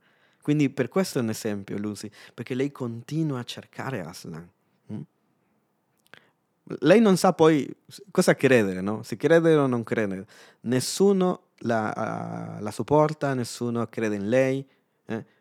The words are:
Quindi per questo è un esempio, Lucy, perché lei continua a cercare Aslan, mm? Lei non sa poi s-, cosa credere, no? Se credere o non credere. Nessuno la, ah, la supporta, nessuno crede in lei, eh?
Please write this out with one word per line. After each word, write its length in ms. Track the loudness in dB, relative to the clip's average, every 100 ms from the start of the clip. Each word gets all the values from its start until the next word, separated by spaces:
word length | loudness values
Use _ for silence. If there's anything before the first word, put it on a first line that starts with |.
| _ _ _ _
Quindi 280 | -2 2 2
per 180 | 0 -2
questo 300 | -2 -2 -2
è 40 |
un 60 | -2
esempio, 480 | -4 -6 -6 -8 -8
Lucy, 320 | -6 -8 -12 -16 -20
perché 200 | -14 -8
lei 180 | -4 -4
continua 680 | -4 -8 -8 -8 -4 -2 -4
a 40 |
cercare 560 | -8 -14 -16 -12 -8 -8
Aslan, 480 | -8 -12 -14 -16 -16 _ _ _ -14
mm? 80 | -14 -14 _ _ _ _ _ _ _ _ _ _ -20 _ _ _ _ -14 -2
Lei 200 | 4 6
non 160 | 6 4
sa 160 | 4
poi 360 | 4 4 4 -2 -10 _
s-, 160 | -20 -8
cosa 240 | 0 2
credere, 460 | 4 6 4 4 -2
no? 220 | -4 -6
Se 140 | -8 -4
credere 400 | 2 4 6 4
o 100 | 2
non 160 | 0
credere. 440 | -2 -2 -2 -6 -12 -20 -20 _
Nessuno 880 | -2 -2 -2 2 4 4 2 -2 _ -10
la, 320 | -2 -2 -2
ah, 680 | -4 -6 -6 -8 -8 -10 -10
la 100 | -8
supporta, 640 | -6 2 4 4 0 -4
nessuno 520 | -2 -4 -6 -4 -4 -4
crede 260 | -4 -4
in 140 | -2 0
lei, 380 | 2 2 -2 -8 _ _ _ -10
eh? 180 | -10 -10 _